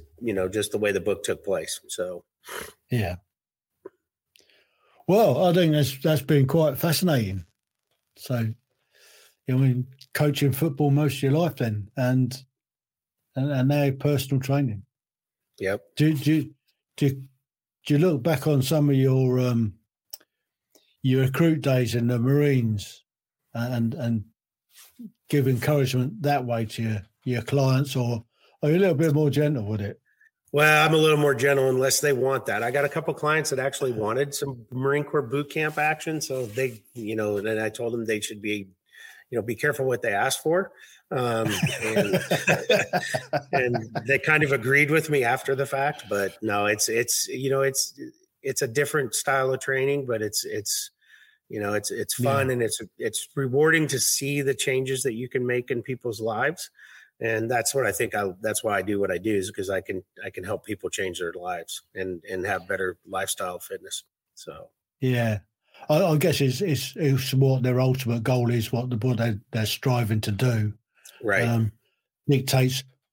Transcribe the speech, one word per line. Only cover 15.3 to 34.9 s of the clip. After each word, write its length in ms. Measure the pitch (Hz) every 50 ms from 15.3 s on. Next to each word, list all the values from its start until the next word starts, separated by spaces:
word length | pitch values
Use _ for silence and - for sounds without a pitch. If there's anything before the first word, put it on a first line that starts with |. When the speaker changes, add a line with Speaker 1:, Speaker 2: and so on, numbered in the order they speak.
| _ _ _ _ _ -
Speaker 1:
Yep. 220 | 101 95 98 104 - _ - -
Speaker 2:
Do, 160 | 147 156 156
do, 360 | 135 127 143 156 156 135 - - _ _ _ _ _ _ _ _ -
do, 120 | 147 139
do 840 | 135 - - - _ _ _ _ _ _ _ _ _ _ - - 147
you 40 | 143
look 260 | 165 185 160 131 113
back 240 | 170 156 139 - 156
on 140 | 147 135
some 280 | 127 - 165 156 147 143
of 60 | 139
your, 440 | 131 131 135 131 131 131 127 127 127
um, 340 | 127 123 123 117 113 104 95 - _ _ _ _ _ _ - - _ _ _ _ _ _ _ _ _ _ _ _ _ _ _ _ -
your 180 | 135 127 131 131
recruit 380 | 131 135 - 165 165 160 147
days 340 | - 143 131 127 127 110 107
in 120 | 120 117 117
the 120 | 123 120
Marines 840 | 117 131 139 147 147 143 139 127 117 113 107 104 - - - - _ _ _ _ _ _ _ _ _ _ -
and, 420 | 117 117 123 127 120 117 113 113
and 280 | - 123 117 117 110 101 - _ _ _ _ _ _ _ _ _ - - - _ - 240 202 _ _ _ -
give 180 | - 147 131 131
encouragement 760 | 131 117 - - 151 147 135 - - 127 127 135 202 220
that 240 | 156 147 143 143 127
way 200 | 120 117 113 113
to 160 | 107 - - 117
your, 180 | 113 110 101 92 - _ _ -
your 180 | 131 123 120
clients, 540 | - - - 143 135 131 131 131 135 135 -
or 280 | 131 120 120 120 113 - _ _ _ _ _ _ _
are 80 | - 147
you 80 | 156 180
a 20 |
little 160 | 202 190 165
bit 180 | 131 165 160 139
more 160 | 151 151 143
gentle 340 | 123 139 151 147 151 123 107
with 160 | 101 110 101
it? 180 | 101 101 - - _ _ _ _ _ _ _ _ _ _ -
Speaker 1:
Well, 320 | 143 151 151 156 151 156
I'm 80 | 156 160
a 40 | 156
little 200 | 156 156 156 147
more 160 | 147 143 139
gentle 360 | 117 127 143 143 139 131 131
unless 320 | 131 127 131 135 127 -
they 100 | - 147
want 340 | 143 120 127 135 135 127 127 -
that. 140 | 101 104
I 100 | 117 120
got 120 | 123 143 143
a 60 | 143
couple 240 | - 165 151 - 151
clients 380 | - - 151 151 156 147 -
that 80 | 143 131
actually 340 | 135 139 135 - 143 131 120
wanted 420 | 107 107 104 113 127 143 143 139
some 300 | - 147 139 131 120 113 -
Marine 360 | 123 127 131 139